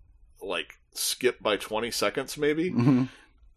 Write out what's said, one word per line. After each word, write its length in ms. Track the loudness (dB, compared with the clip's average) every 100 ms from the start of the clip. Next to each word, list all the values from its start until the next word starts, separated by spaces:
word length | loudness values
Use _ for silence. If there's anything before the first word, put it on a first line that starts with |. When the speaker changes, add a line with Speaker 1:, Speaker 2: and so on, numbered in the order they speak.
| -20 _ -20 -14
Speaker 1:
like, 380 | -6 -6 -6 -14 _
skip 480 | -6 -6 0 0 0
by 160 | 0 -2
twenty 320 | -2 -4 -4
seconds 480 | 0 -2 -2 -6 -2
maybe. 320 | 0 0 -2
Speaker 2:
Mm-hmm. 340 | 2 4 4 2 -6 -20 _ -18